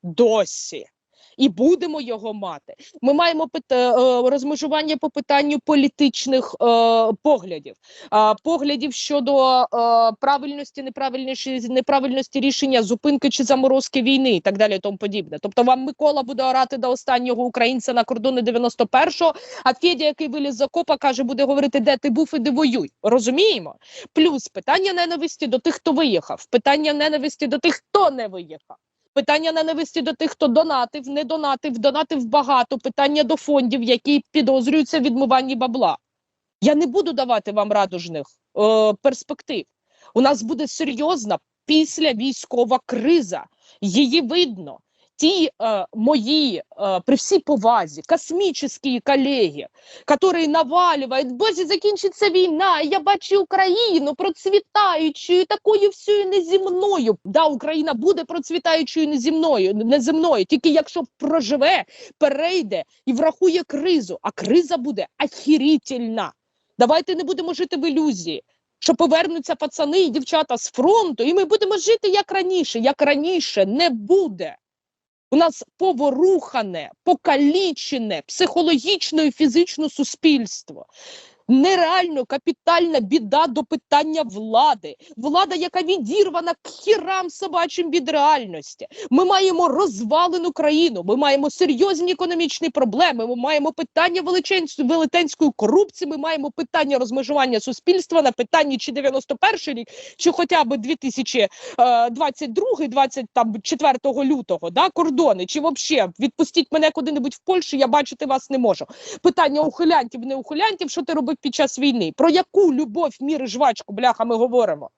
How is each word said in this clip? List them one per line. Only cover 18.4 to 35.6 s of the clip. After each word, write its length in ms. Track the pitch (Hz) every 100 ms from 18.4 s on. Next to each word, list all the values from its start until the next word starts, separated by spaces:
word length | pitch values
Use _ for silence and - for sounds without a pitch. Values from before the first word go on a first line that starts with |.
дев'яносто 440 | 226 233 240 - 226
першого, 480 | - 311 - 339 302 - -
а 100 | -
Федя, 300 | 254 359 302
який 240 | 302 - 311
виліз 280 | 285 285 226
з 40 |
окопа, 360 | 269 339 330 294
каже, 260 | 285 240
буде 220 | 247 247
говорити, 360 | 269 277 285 277
де 160 | 233 269
ти 140 | 294
був 240 | 233 311
і 40 | 311
де 120 | 233
воюй. 420 | 254 302 233 165 _
Розуміємо? 760 | 214 247 226 262 427 285 156 - _ - -
Плюс 360 | - 330 277 -
питання 440 | - - 330 381
ненависті 540 | 359 339 339 311 - 285
до 120 | 247
тих, 160 | -
хто 180 | - -
виїхав, 540 | 285 302 180 - - -
питання 460 | 240 277 285 302
ненависті 540 | 294 302 302 285 - 285
до 120 | 269
тих, 160 | 339
хто 360 | 285 _ 403 359
не 180 | 262 220
виїхав. 480 | 185 170 156 _ - _ _ _
Питання 400 | - 226 302 320
ненависті 500 | 320 320 311 330 -
до 100 | 277
тих, 180 | 277 311
хто 180 | - 294
донатив, 600 | 240 330 277 240 294 262
не 160 | 285
донатив, 540 | 277 320 294 262 302 233
донатив 460 | 254 277 320 294
багато, 540 | 233 285 262 262 240 269
питання 460 | 269 - 277 294
до 120 | 247 320
фондів, 460 | - 285 247 247
які 420 | 233 240 - 285 -
підозрюються 680 | 302 269 269 240 311 269 320
в 40 |
відмиванні 520 | 254 240 269 262 262
бабла. 440 | 262